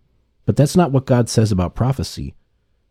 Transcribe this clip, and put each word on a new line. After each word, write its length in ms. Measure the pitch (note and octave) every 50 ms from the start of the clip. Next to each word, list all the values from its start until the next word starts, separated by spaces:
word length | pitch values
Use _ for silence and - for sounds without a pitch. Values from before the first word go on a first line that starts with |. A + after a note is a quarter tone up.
| _ _ _ _ _ _ _ _ -
But 100 | - G#2+
that's 200 | - C#3+ D3+ -
not 160 | F3+ F3 C#3+
what 160 | C3+ C3+ C3
God 220 | - C3 B2 A#2 -
says 220 | - A#2+ A2 G#2
about 220 | A2 F2+ F2+ E2 -
prophecy. 640 | - A2+ B2+ C3+ - F2+ - - - D2 - - _ _ _ _ _ _ _ _ _ _ _